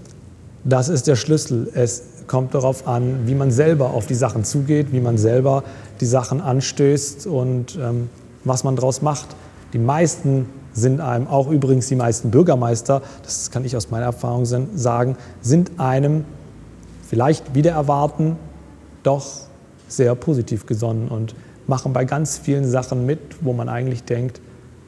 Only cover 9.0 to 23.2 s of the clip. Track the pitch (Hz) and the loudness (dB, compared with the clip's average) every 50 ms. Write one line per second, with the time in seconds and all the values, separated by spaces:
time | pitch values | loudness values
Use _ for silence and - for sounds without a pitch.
9 | 147 151 143 - - - - - - - - - - - - 117 117 123 143 160 | -2 -2 -2 -4 -6 -14 -18 -20 -20 -20 -20 -20 -12 -6 -4 0 0 2 2 2
10 | 175 156 - - - 139 135 135 127 - - - - - - 110 110 131 131 156 | 2 0 0 0 0 0 0 0 0 -4 -8 -16 -18 -10 -4 0 2 2 2 0
11 | 160 127 120 120 131 - 143 139 135 143 160 143 135 131 135 127 117 - 131 123 | 0 -2 -2 -2 -2 0 2 2 2 2 2 2 4 4 4 2 2 2 0 2
12 | 120 117 110 - - 117 104 139 180 170 143 123 120 117 117 113 - - 135 139 | 2 2 0 0 0 4 6 6 6 6 4 2 2 0 0 0 0 0 0 0
13 | - - - - - - - - - - - 120 131 120 127 117 107 - 117 113 | 0 -4 -16 -16 -12 -10 -8 -8 -8 -6 -6 -4 -4 -4 -4 -4 -4 -4 -4 -2
14 | 123 123 120 - - 120 120 123 123 117 123 123 131 - 214 156 117 123 117 120 | -2 -2 -4 -4 -4 -4 -2 0 0 0 0 -2 -2 -2 -2 -2 0 2 2 2
15 | 123 131 127 - - - - - - 113 143 175 180 - - - 131 127 131 135 | 2 0 0 -4 -8 -16 -12 -4 2 4 4 4 4 2 0 -2 0 0 2 2
16 | 143 143 156 160 147 - - - - - - - - - - - - - - - | 2 2 2 0 -2 -6 -10 -18 -20 -20 -20 -20 -20 -20 -20 -20 -20 -20 -20 -20
17 | - - - 113 123 147 156 - - - 127 139 151 170 170 151 143 143 143 143 | -10 -2 0 2 4 4 2 0 -2 -2 0 2 4 4 2 2 2 2 2 2
18 | 147 147 - - 156 160 165 160 - - - - - - - - - - - - | 2 0 0 0 -2 -2 -2 -4 -8 -14 -20 -20 -20 -20 -20 -20 -20 -20 -10 -2
19 | - 135 139 139 - - - - - - - - - - - - - - - - | 0 0 0 0 -2 -8 -14 -16 -18 -20 -20 -20 -20 -20 -20 -20 -20 -6 0 2
20 | 127 120 123 123 - 170 151 123 110 - 120 104 - - 123 107 117 113 113 110 | 2 2 2 2 0 0 0 0 0 -2 -4 -6 -4 -4 -4 -2 -2 -2 -2 -2
21 | 113 - 117 113 113 110 - - - - - - - - 131 127 - 139 131 127 | -4 -4 -4 -4 -6 -6 -8 -12 -20 -20 -20 -10 -4 -2 -2 -2 -2 0 0 0
22 | 131 127 143 147 160 143 - - - 147 139 139 139 127 120 127 127 - 131 127 | 0 0 0 -2 -2 -2 -4 -4 -2 -2 0 0 2 0 0 0 0 -2 -2 -2
23 | 123 131 156 170 | 0 0 -2 -2